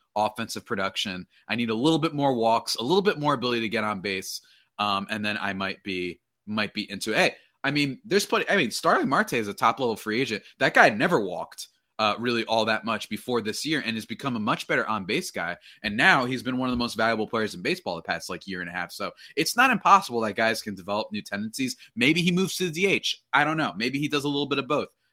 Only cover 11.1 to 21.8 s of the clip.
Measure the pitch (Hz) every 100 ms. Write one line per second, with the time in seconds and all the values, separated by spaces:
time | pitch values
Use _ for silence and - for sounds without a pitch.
11.1 | 160 95 85 - - - _ _ - 107
12.1 | 104 120 117 110 113 110 110 110 107 -
13.1 | 104 - 120 107 104 143 151 110 113 107
14.1 | 113 139 120 107 160 - 147 104 107 92
15.1 | 131 - - 85 87 - - 110 104 175
16.1 | 147 127 127 110 127 127 120 117 104 113
17.1 | 110 104 113 107 90 110 175 - 85 90
18.1 | 85 - 90 - 92 87 90 87 - 95
19.1 | - - - 160 - 262 226 175 190 190
20.1 | 120 110 98 113 113 - 95 92 104 -
21.1 | 104 - 101 110 123 131 -